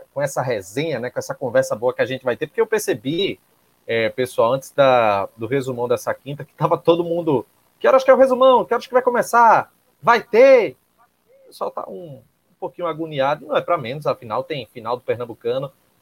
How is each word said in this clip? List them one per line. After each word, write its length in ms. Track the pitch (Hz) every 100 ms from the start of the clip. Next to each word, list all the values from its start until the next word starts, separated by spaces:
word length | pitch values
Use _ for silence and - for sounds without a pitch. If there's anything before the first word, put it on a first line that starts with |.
| -
com 80 | 139
essa 220 | 147 151
resenha, 560 | 131 110 92 113 165 123
né, 100 | 123
com 80 | -
essa 160 | 117
conversa 420 | 135 131 127 131 117
boa 160 | 127
que 120 | 123
a 20 | 120
gente 180 | 131
vai 140 | 127 117
ter, 80 | 156
porque 160 | -
eu 60 | 220
percebi, 720 | 214 208 139 131 170 180 101 _ _ _ _ -
é, 220 | 117 110
pessoal, 440 | - 127 - 113
antes 160 | 135 -
da, 580 | - 135 123 110 98 95 -
do 120 | 113
resumão 400 | 139 131 120 120
dessa 260 | 117 123
quinta, 320 | 107 131 147 139
que 80 |
tava 240 | - 151 165
todo 260 | - 170
mundo, 440 | 170 170 160 127 - _ _ _
"Que 80 | -
horas 160 | 262
que 80 | 262
é 20 |
o 40 | 254
resumão? 460 | 262 247 262 247
Que 120 | 180 233
horas 100 | -
que 80 |
vai 80 | 247
começar? 720 | 247 240 - 233 233 165 - _ _ _
Vai 220 | 165 233
ter?" 560 | - 214 269 254 175 - _ _ _ _ _ 554 539
O 20 |
pessoal 240 | - -
tá 120 | - -
um, 320 | 190 170 127 _ _ _
um 80 | -
pouquinho 300 | 180 - 170
agoniado, 560 | 156 160 147 135 151 294
e 20 |
não 80 | 226
é 60 |
pra 160 | - 170
menos, 280 | 117 147 147
afinal 380 | 120 113 113
tem 240 | 131 147 113
final 240 | 123 110 123
do 40 |
Pernambucano. 680 | - 117 120 107 117 131 143 _ _ _